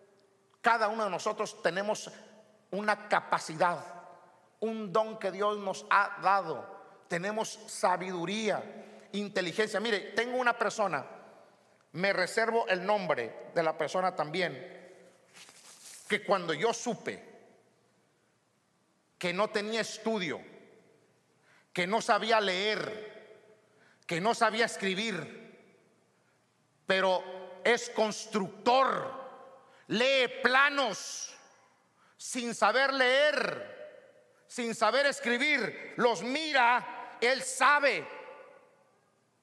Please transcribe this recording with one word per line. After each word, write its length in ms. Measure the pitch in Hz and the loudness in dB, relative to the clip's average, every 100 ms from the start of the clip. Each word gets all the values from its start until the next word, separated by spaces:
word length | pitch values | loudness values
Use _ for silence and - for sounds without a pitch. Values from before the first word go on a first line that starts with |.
| _ _ _ _ _ _ | _ _ _ _ _ _
cada 280 | - 233 214 | 2 4 2
uno 160 | 220 | 0
de 60 | 208 | -2
nosotros 520 | 175 - 214 208 - | -2 -4 -4 -6 -2
tenemos 480 | 180 170 208 208 - - - - - _ - | -2 0 -2 -4 -6 -16 -20 -20 -20 _ -10
una 360 | 185 208 208 - | -4 0 -2 2
capacidad, 720 | 185 - 170 - 160 180 165 135 - - - - _ _ - | 0 0 -2 -2 2 2 2 -6 -16 -18 -20 -20 _ _ -6
un 340 | 220 220 214 | -6 -4 -2
don 260 | 175 220 220 | 0 0 -2
que 100 | 196 | -6
Dios 280 | 185 208 208 | -2 -2 -2
nos 280 | 196 185 - | -4 -6 2
ha 300 | 190 202 - | 2 2 0
dado. 540 | 170 196 170 131 104 - - - - | 2 2 2 -6 -8 -16 -20 -20 -6
Tenemos 540 | 170 190 214 214 - - | -4 -2 -2 -4 -8 -12
sabiduría, 1400 | - 202 180 185 180 170 208 220 160 113 - - - - | 0 2 2 -2 -4 -4 -2 0 0 -2 -12 -16 -20 -8
inteligencia. 680 | 202 202 202 180 160 214 202 | -6 -4 -2 -2 0 0 0
Mire, 220 | 220 202 - - | 0 -2 -2 -4
tengo 200 | 233 247 | -2 2
una 220 | 247 233 | 2 2
persona, 480 | 214 - 196 151 127 - - - - _ _ _ _ | 0 0 0 0 -6 -14 -20 -20 -20 _ _ _ _
me 200 | 151 190 | -2 0
reservo 540 | 185 175 - 226 226 - | 2 2 2 2 2 2
el 180 | 185 | 0
nombre 640 | 180 208 180 135 113 - - | 2 0 2 0 -2 -6 -6
de 80 | 165 | 0
la 160 | 160 156 | 2 2
persona 380 | 151 190 185 180 | 0 0 0 0
también, 760 | 151 165 175 135 - - - - - _ _ - - - - - - - - | -2 0 -2 -2 -12 -16 -20 -20 -20 _ _ -20 -20 -20 -20 -20 -20 -14 -2
que 160 | 208 | -2
cuando 280 | - 202 170 | 2 0 0
yo 200 | 151 214 | 0 0
supe 600 | 220 - 185 - 95 - - - _ _ _ _ _ _ _ _ _ _ _ _ _ _ _ _ - | 0 -4 -6 -6 -10 -12 -20 -20 _ _ _ _ _ _ _ _ _ _ _ _ _ _ _ _ -8
que 160 | 180 | -4
no 160 | 175 214 | -2 -2
tenía 320 | 214 208 226 | -2 -4 -4
estudio, 600 | 208 - 220 220 175 110 - - - - _ _ _ _ _ _ _ _ _ - | -6 -6 -4 -2 -2 -6 -10 -20 -20 -20 _ _ _ _ _ _ _ _ _ -4
que 100 | 180 | 0
no 140 | 220 | 0
sabía 400 | - 208 220 226 | 2 2 4 2
leer, 1160 | 202 180 208 214 214 214 - - - - - _ _ _ _ _ - | 2 0 0 -2 -4 -8 -12 -16 -20 -20 -20 _ _ _ _ _ -8
que 120 | 165 | -2
no 160 | 196 | 0
sabía 300 | 233 226 220 | 2 2 2
escribir, 960 | 226 - 196 185 226 180 147 - - - - _ _ _ _ _ _ _ _ _ _ _ - | 0 0 -2 -2 -2 -4 -8 -12 -20 -20 -20 _ _ _ _ _ _ _ _ _ _ _ 0
pero 360 | 190 190 180 - - - - | 2 4 2 -2 -12 -14 -2
es 280 | - 233 - | 2 2 0
constructor, 1200 | - 214 202 - 208 190 - - 254 262 196 139 - - - - - - - - | 0 0 -2 -4 -2 -2 -2 4 6 4 2 -4 -8 -14 -16 -20 -20 -20 -18 -4
lee 380 | 190 254 269 247 254 | 2 4 4 2 0
planos 920 | 240 262 285 285 254 180 - - - - - _ _ _ _ _ _ - | 2 6 4 4 -2 -2 -8 -10 -12 -14 -20 _ _ _ _ _ _ -16
sin 380 | - 262 233 | -10 -6 -4
saber 400 | 220 202 233 269 | 2 2 4 4
leer, 1500 | 269 254 262 302 277 208 - - - - - - - _ _ - | 4 4 6 4 2 0 -4 -8 -14 -18 -18 -20 -20 _ _ -14
sin 280 | - 233 | -6 -4
saber 300 | 220 214 240 | 2 2 4
escribir, 880 | 285 269 - 240 294 285 202 - - - | 2 2 0 2 2 2 0 -4 -10 2
los 260 | 233 208 | 2 2
mira, 960 | 214 277 320 277 240 247 - - - - | -2 -4 0 4 6 4 0 -12 -14 -2
él 220 | 233 254 | 0 2
sabe 680 | - - 262 294 277 190 139 - - - - - _ _ _ _ _ _ _ _ | -2 2 6 6 4 2 -4 -12 -16 -18 -20 -20 _ _ _ _ _ _ _ _